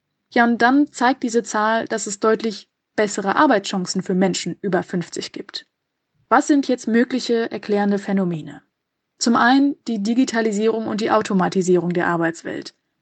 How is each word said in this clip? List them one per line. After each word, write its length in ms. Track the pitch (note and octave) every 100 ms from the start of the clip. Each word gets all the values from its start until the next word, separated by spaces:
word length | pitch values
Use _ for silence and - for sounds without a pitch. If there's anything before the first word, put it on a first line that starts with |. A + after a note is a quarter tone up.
| _ _ _
Ja, 140 | B3
und 180 | A#3+ A3+
dann 280 | A#3+ C#4 D4
zeigt 320 | - B3+ C4
diese 200 | B3 A#3
Zahl, 420 | - A3 G#3+ A3+
dass 220 | - A3 G#3
es 120 | G3+
deutlich 520 | A3 A3 A3+ G3+ - _ _ -
bessere 400 | G#3 G#3+ G3 -
Arbeitschancen 680 | D4+ G#3 G3 G3 F3+ F#3+
für 120 | F3
Menschen 420 | F#3 F#3+ E3+ F3 E3
über 200 | G3+ F3
fünfzig 500 | - F3+ - - -
gibt. 340 | - - - - _ _ _ _ _ -
Was 140 | A#3 D4
sind 200 | C#4+ C4
jetzt 220 | B3 -
mögliche 600 | A3+ B3+ B3+ - A#3 A#3
erklärende 480 | G#3+ G#3 G3+ G3+ G3+
Phänomene? 640 | G3+ G3 F3+ E3 - - _ _ _ _ _ -
Zum 180 | A#3+ A3+
einen 400 | A#3 C4+ C#4 C#4+ -
die 160 | A3
Digitalisierung 840 | G3+ A#3 B3 A#3 A3 G3+ A3 A3 A3
und 160 | G#3+
die 80 | A3+
Automatisierung 800 | G#3+ G#3+ G3 F3 F#3+ F3+ F3+ E3+
der 140 | F3 F3
Arbeitswelt. 680 | E3+ E3 E3 - - - - _ _